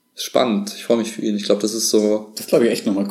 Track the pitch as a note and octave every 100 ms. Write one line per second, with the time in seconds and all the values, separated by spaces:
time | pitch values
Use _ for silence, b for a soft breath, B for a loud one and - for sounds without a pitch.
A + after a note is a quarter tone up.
0 | _ - - - B2+ G2+ G2+ - - A#2
1 | A2 - A2 G#2 - G2+ G#2+ A2+ A2 A2
2 | G#2 G#2+ - - - D#3+ A#2 A2 A#2 G2
3 | G2+